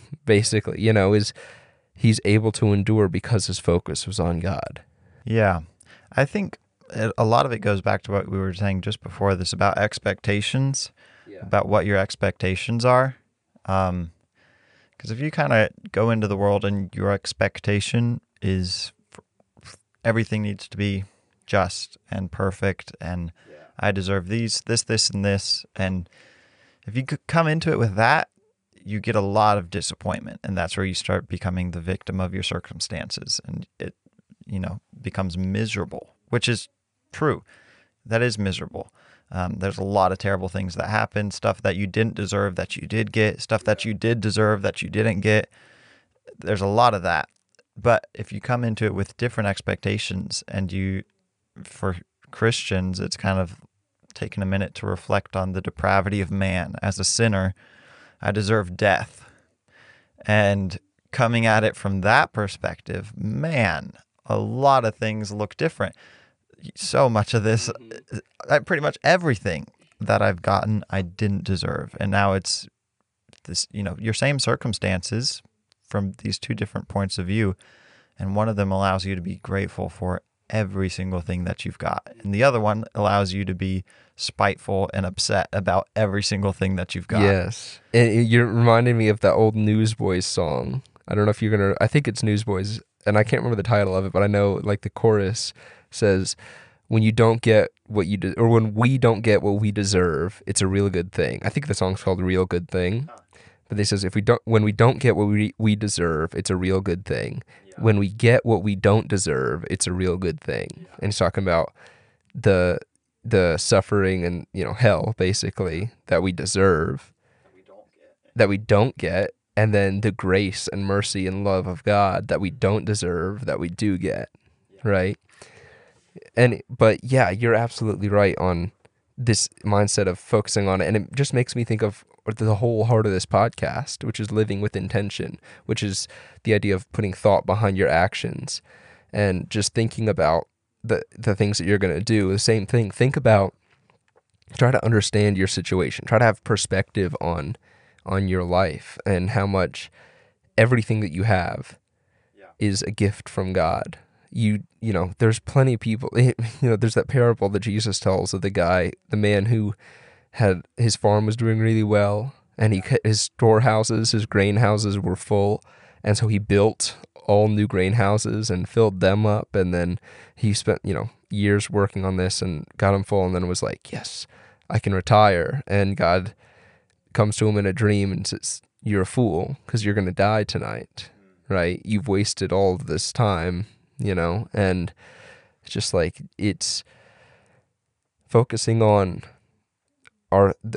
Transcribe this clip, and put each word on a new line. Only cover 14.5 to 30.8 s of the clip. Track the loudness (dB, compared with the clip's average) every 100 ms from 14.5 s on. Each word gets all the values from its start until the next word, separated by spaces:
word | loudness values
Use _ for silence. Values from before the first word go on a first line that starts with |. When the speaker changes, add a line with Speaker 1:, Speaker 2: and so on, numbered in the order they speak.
| _ _ _ _ -18
Speaker 2:
'cause | -12
if | -8
you | -4
kinda | -2 2 4 2 -2 -6
go | 0 2
into | 2 0
the | 0
world | 2 2 0
and | -2 -4
your | -4 -2
expectation | -2 -6 -4 -4 -4 -2 -2 0 0 0 -2 -10 _
is | -2 -2 -2 -6 -10 -14 _
f-, | -20 -20 _ _ _
f-, | -20 -20 _ _
everything | -2 0 0 -2
needs | -4 -6 -10
to | -4
be | -2 -2 -6 _ _ _ -2
just | 0 0 -4 -14 _ _
and | -8 -8
perfect | -4 -4 -2 -4 -4 -12 -14
and | -8 -8 -8 -12 -20
Speaker 3:
Yeah. | -20 -20 -6
Speaker 2:
I | -4
deserve | -2 -2 -4 -2
these, | -4 -4 -4 -4
this, | -4
this, | -2 -2 -2
and | 0
this. | 0 0 -2 -6 -6
And | -6 -4 -4 -6 _ _ _ _ _ _ _ -8
if |
you | -6 -6
could | -8 -2
come | 0 2
into | 0 0
it | 0
with | 0
that, | 2 2 2 0 _ _ _ _ _
you | -8 -6
get | -2 -2
a |
lot | 0 2 4 2
of | -2
disappointment, | -8 -8 -8 -6 -6 -10 -12
and | -6 -4
that's | -4
where | -4